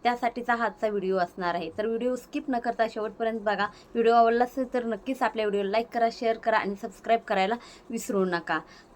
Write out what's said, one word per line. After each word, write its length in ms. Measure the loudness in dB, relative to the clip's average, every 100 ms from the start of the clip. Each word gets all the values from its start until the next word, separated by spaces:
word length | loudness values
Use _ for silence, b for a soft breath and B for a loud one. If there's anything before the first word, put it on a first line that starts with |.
त्यासाठीचा 520 | -2 0 -2 -2 -2 0
हा 100 | -2
आजचा 220 | -2 -2
व्हिडिओ 300 | 0 0 0
असणार 380 | -2 -2 -2 -2
आहे. 140 | -4 -4
तर 80 | -2
व्हिडिओ 300 | -2 -2 -4
स्किप 280 | -6 -8 -4
न 100 | -2
करता 280 | -2 0 -2
शेवटपर्यंत 520 | -2 -6 -4 -4 -2
बघा. 260 | -2 0 -2
व्हिडिओ 480 | -6 -6 2 6
आवडला 300 | 6 6 4
असेल 300 | 0 -2 -4
तर 120 | -4 -4
नक्कीच 380 | -4 -4 -2
आपल्या 220 | -2 0 -2
व्हिडिओला 260 | 0 0
लाईक 160 | -2 -2
करा, 160 | 0 0
शेअर 260 | 0 -2 0
करा 200 | 2 2
आणि 180 | 0 -4
सबस्क्राईब 440 | -10 -8 0 0
करायला 360 | 2 0 0 -2 B B -10
विसरू 360 | -8 -2 0 0
नका. 340 | -2 -2 -4 B B B